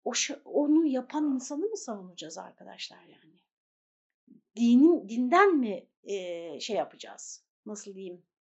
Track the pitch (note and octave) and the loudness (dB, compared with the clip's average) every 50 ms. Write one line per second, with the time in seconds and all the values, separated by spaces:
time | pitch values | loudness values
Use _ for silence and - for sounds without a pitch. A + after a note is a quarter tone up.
0 | - C4 A#3 - - - - - - - - C#4+ D4 D4 D4+ E4 E4 C#4+ C4 B3+ | -8 -6 -4 -4 -4 -6 -8 -12 -10 -4 -2 0 2 4 4 4 4 2 0 -2
1 | B3 - - D#4 D4+ C#4+ C4 B3 - - D4 D4 F#4+ A4+ A4+ - - B3+ G#3+ G3 | -4 -4 -4 -2 0 0 -2 -2 -4 -6 -6 -6 -4 -6 -6 -8 -10 -10 -12 -12
2 | F#3 F3+ F3 - D#3 D#3 E3 F#3 - - - - - - - F#3 - - - - | -12 -16 -16 -16 -16 -14 -14 -14 -16 -16 -18 -20 -20 -20 -16 -16 -16 -16 -16 -20
3 | _ _ _ _ _ D#3+ _ _ _ _ _ _ _ _ _ _ _ _ _ _ | _ _ _ _ _ _ _ _ _ _ _ _ _ _ _ _ _ _ _ _
4 | _ _ _ _ _ _ - _ _ _ _ A3 A#3 A#3 A#3+ B3+ D4 E4+ E4+ - | _ _ _ _ _ _ -20 _ _ _ _ 2 4 6 8 8 8 8 6 4
5 | - A3 A3+ B3 B3+ B3 E4+ F#4 G#4 G4 E4+ C4+ A#3+ G#3 F#3 E3+ - _ _ _ | 0 -4 -4 -4 0 4 4 6 6 6 4 2 0 -2 -4 -8 -10 _ _ _
6 | _ - G3+ F#3+ F#3 F3 E3+ E3+ E3+ E3 C#3+ A#2+ - A#3 G#3 E3+ C#3+ - - - | _ -10 -8 -8 -8 -8 -10 -10 -10 -12 -12 -10 -8 -4 -4 -4 -4 -4 -8 -18
7 | - - - - - - - - _ _ _ _ - G#3+ G#3+ G#3 - G3+ F#3+ F#3+ | -20 -20 -20 -18 -18 -20 -20 -20 _ _ _ _ -16 -16 -16 -14 -16 -16 -16 -16
8 | F#3+ F3+ F3+ F3 _ _ _ _ | -16 -16 -16 -18 _ _ _ _